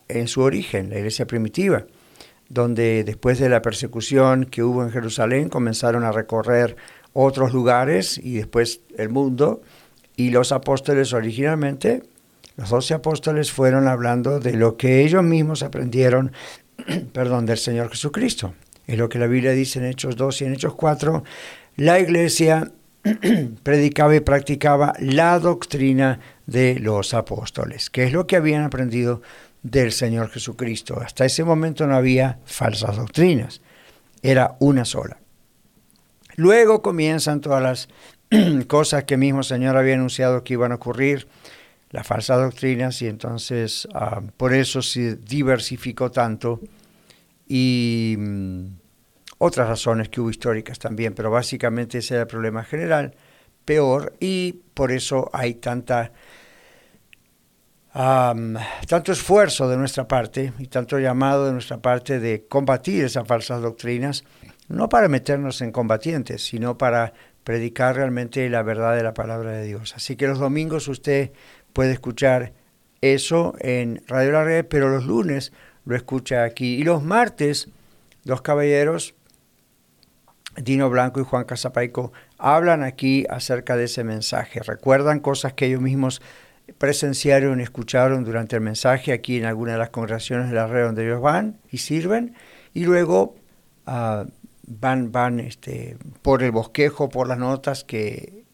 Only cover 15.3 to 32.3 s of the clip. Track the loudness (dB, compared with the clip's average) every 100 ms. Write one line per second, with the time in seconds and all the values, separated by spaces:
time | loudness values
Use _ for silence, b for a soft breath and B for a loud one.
15.3 | 4 2 -2 -4 -4 -2 2 4 4 2
16.3 | -4 B B B -14 -6 -6 -6 -4 0
17.3 | 0 0 -2 -2 -2 -4 -6 -6 -2 -2
18.3 | -2 -8 -10 _ -18 -6 -2 0 0 2
19.3 | 2 2 2 0 -2 -6 -4 -6 -2 -2
20.3 | -2 -4 -4 -4 -2 0 0 0 -2 -4
21.3 | B B B B 0 4 4 4 2 2
22.3 | 2 4 2 0 -10 _ _ -2 0 2
23.3 | 2 0 -6 0 4 4 4 6 6 6
24.3 | 2 2 0 4 4 2 0 0 4 4
25.3 | 4 2 0 -2 0 2 4 2 0 B
26.3 | B -4 2 2 2 0 0 0 -2 -2
27.3 | -6 -8 -6 -6 -6 -6 0 0 0 2
28.3 | 2 4 2 0 -2 -2 0 0 -2 -6
29.3 | B B B -2 2 2 0 0 0 -4
30.3 | -6 -10 -8 -6 -6 -8 -10 -6 0 0
31.3 | 2 2 2 0 0 2 4 4 4 2